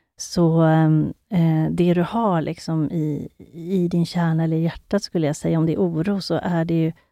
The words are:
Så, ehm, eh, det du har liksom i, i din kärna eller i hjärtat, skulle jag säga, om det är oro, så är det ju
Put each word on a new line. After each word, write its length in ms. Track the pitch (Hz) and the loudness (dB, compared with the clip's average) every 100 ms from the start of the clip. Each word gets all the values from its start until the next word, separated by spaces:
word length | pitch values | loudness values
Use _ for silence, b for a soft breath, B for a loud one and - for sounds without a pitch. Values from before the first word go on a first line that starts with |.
| _ _ | _ _
Så, 400 | - 180 170 165 | -8 0 2 4
ehm, 520 | 160 160 156 156 151 - _ | 4 4 4 4 0 -6 _
eh, 400 | 180 165 160 160 | 0 2 2 0
det 240 | 170 175 | 0 2
du 80 | 175 | 2
har 400 | 175 233 220 170 | 0 -2 0 0
liksom 480 | 147 160 - 160 147 | -2 -8 -4 -2 -2
i, 380 | 170 151 143 - _ - | -2 -4 -4 -8 _ -20
i 340 | 160 165 190 175 | -14 -4 0 0
din 180 | 175 165 | 0 -2
kärna 380 | 175 165 160 | 0 0 0
eller 120 | 160 160 | 0 0
i 60 | |
hjärtat, 400 | 165 - - 202 | -2 -4 -4 -4
skulle 240 | - 175 147 | -2 -2 -2
jag 100 | 156 | -2
säga, 220 | 165 165 | -2 0
om 80 | 165 | 0
det 60 | |
är 60 | 156 | 0
oro, 420 | 180 156 190 202 | 0 0 -2 -4
så 140 | - 165 | -2 -4
är 220 | 185 170 | -2 -2
det 100 | 165 | 0
ju 180 | 165 160 - _ | 0 0 -4 _